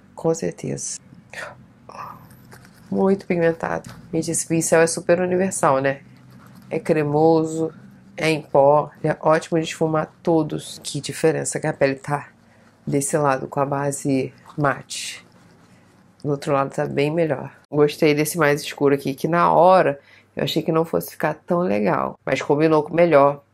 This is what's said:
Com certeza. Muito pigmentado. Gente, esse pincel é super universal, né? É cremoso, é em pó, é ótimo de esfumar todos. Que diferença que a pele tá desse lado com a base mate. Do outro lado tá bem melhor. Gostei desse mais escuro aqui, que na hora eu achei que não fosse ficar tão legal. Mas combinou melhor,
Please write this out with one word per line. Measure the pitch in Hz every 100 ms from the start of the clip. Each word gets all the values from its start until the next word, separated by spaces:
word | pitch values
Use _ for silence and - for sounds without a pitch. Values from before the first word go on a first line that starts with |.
| _ -
Com | 165
certeza. | 165 180 - 139 139 - - - - _ - - - - _ - - - - - - - - - - -
Muito | 196 196 196 -
pigmentado. | 175 165 165 - - - - -
Gente, | 160 160
esse | 156 -
pincel | 165 156 165
é | 165
super | 165 - 175
universal, | 180 180 190 - 160 135
né? | 135 139 - - - - - - -
É | 160
cremoso, | - 156 147 147 160 160 160 160 160 - - - - -
é | 156
em | 151
pó, | - 147 139 151 151 -
é | 156 147
ótimo | 156 160 - 170
de | 160
esfumar | - 160 156 160 _
todos. | 175 160 151 156 - -
Que | - 143
diferença | - - 160 143 139 143
que | 156
a |
pele | 151 139 131
tá | - 143 - _ _ _ _ _ -
desse | 143 139 156
lado | 143 131 139
com | 143
a | 139
base | 139 143 139 147 135 135 - - -
mate. | 143 127 - - - - - _ _ _ _ _ _ _ _ _
Do | 147
outro | 139 156
lado | 139 135
tá | - 143
bem | 139 147
melhor. | 165 156 135 139 - _
Gostei | 147 147 - 156 147
desse | 151 175
mais | 147 147
escuro | - - 143 139
aqui, | 139
que | 135 160
na | 170 170
hora | 156 180 185 143 143 _ - _ -
eu |
achei | 147 165
que | 160
não | 160 165
fosse | 170 -
ficar | - 156 151 -
tão | 175
legal. | 185 208 202 139 135 - -
Mas | 135
combinou | - 147 160 156 147
melhor, | 165 175 143 143 143 _